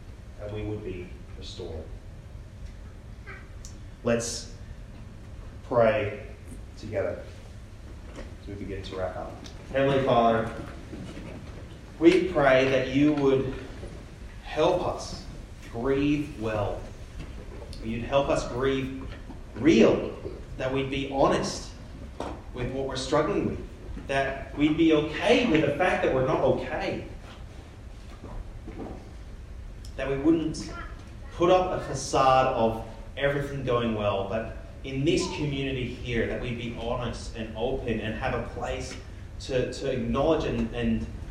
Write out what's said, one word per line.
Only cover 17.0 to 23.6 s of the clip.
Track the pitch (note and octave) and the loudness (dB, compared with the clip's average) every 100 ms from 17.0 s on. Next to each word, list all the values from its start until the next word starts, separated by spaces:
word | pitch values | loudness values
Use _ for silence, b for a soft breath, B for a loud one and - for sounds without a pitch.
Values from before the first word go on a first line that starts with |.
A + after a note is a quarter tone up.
| - - - - - - - - | -12 -12 -10 -10 -12 -12 -12 -8
You'd | A2 A#2 | -6 -4
help | A#2 C#3 C#3+ | 2 2 4
us | C#3+ - | 2 0
grieve | A#2+ C3+ C3+ C3 - - - - - - - | 0 2 2 -2 -6 -8 -10 -12 -14 -12 2
real, | C#3+ A3+ - - - - - - - - | 6 8 8 6 0 -6 -10 -10 -10 -6
that | C3 | -2
we'd | C3+ C3+ | 0 -2
be | C3+ C3+ | -2 -2
honest | C3+ D#3+ E3 - - - - - - - - - - - | 4 4 4 0 -4 -10 -12 -14 -12 -12 -8 -8 -8 -10
with | B2 B2 | -4 -2
what | B2+ C3+ | -2 -2
we're | C3 | -2
struggling | - D3+ D#3 F3+ A#2 | 2 4 4 4 2
with, | - | -2